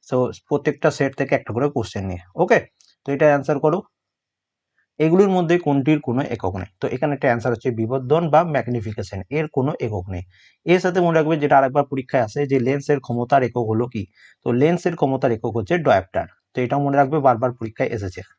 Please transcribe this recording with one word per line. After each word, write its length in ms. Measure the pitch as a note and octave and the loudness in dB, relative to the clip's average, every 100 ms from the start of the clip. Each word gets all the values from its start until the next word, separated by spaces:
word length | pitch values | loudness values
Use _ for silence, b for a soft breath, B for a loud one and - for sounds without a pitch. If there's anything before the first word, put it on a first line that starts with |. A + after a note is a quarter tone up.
| _ | _
So 200 | B2+ B2 - _ | 0 0 -4 _
প্রত্যেকটা 440 | D3 C#3 C#3+ D#3 | -2 -2 0 0
সেট 240 | C#3+ C#3 - | 2 -2 -2
থেকে 200 | C3+ C#3 | -2 -2
একটা 180 | - | -2
করে 160 | G#2+ C#3+ | -2 -2
কোশ্চেন 360 | C#3 G#2 G#2+ G2 | -2 -6 -6 -6
নিয়ে। 140 | F2 - - | -8 -12 -4
ওকে, 300 | F#3 G#3+ - _ b b - | 2 2 0 _ b b -8
তো 60 | |
এটা 240 | C#3 D3+ C#3+ | 2 4 4
আনসার 240 | C3+ D3+ | 0 0
করো, 220 | D3+ F3 - _ _ _ _ _ _ _ _ _ _ _ | 0 0 -6 _ _ _ _ _ _ _ _ _ _ _
"এগুলির 320 | D#3 F3+ G3+ | 2 4 4
মধ্যে 300 | F#3 E3 F3 | 4 2 0
কোনটির 400 | E3+ C#3 C3+ D3+ | 2 0 2 0
কোনো 220 | D3 B2 | 0 -4
একক 340 | C3+ G#2+ F#2+ F#2+ | -2 -4 -6 -6
নেই?" 120 | - _ | -10 _
তো 80 | C3+ | -6
এখানে 260 | A#2+ D#3 | -2 -2
একটা 200 | C#3+ C#3 | 0 0
আনসার 180 | A#2 A#2+ | 0 0
হচ্ছে 200 | A2+ C3+ | -2 -4
বিবর্ধন 580 | A2+ A2+ C3 B2+ D#3 E3+ | -4 -4 -4 0 0 4
বা 140 | D3+ | 2
ম্যাগনিফিকেশন, 760 | F3 C#3+ A#2 B2 G2+ G#2 G2 F#2+ F#2 | 2 -2 -2 -4 -6 -10 -10 -10 -6
এর 180 | D3 D#3 | -6 -4
কোনো 260 | - C3 F3 | -2 -2 -2
একক 300 | B2 G#2 F#2 | -6 -6 -8
নেই। 140 | F#2 F2+ b b b - | -10 -10 b b b 2
এর 140 | F3 | 2
সাথে 220 | E3 F#3 | 2 0
মনে 160 | F3 D#3+ | 2 2
রাখবে, 200 | D#3 D#3+ | 2 0
যেটা 200 | C#3+ C#3 | 4 4
আরেকবার 280 | C3+ C#3 C#3 | 4 0 -2
পরীক্ষায় 380 | C#3 C3 C#3 | -4 -2 -2
আসে, 240 | A2 D3 C#3+ | -2 -2 0
যে 120 | C3+ | 0
লেন্সের 400 | A#2+ C#3+ C#3+ C#3+ | 0 -2 -2 -4
ক্ষমতার 440 | - A#2+ B2 C#3 | -2 -6 2 2
একক 220 | A#2+ A#2+ A2 | 2 -2 -2
হলো 180 | A2 B2 | -2 -2
কি? 180 | A2+ G2 b b b | -6 -10 b b b
তো 80 | - | -2
লেন্সের 440 | A#2+ D3 F3 F3+ E3+ | 2 2 2 -2 -2
ক্ষমতার 360 | C#3+ C3+ C3+ | -2 0 0
একক 260 | A2+ A#2+ A2 | -2 -4 -4
হচ্ছে 200 | G2 F3 | -2 0
ডায়োপ্টার। 500 | C#3+ G2+ F2+ F#2 D2+ _ _ | 2 2 0 -6 -6 _ _
তো 80 | - | -6
এটাও 180 | B2 C#3 | -2 -2
মনে 180 | C#3+ C#3 | 0 2
রাখবে, 220 | C#3 D#3 | 2 2
বারবার 320 | C3+ A#2 B2+ | 2 2 -2
পরীক্ষায় 380 | B2 A2+ - - | -4 -10 -6 -6
এসেছে। 320 | A2+ G2 - - | -4 -8 -10 -18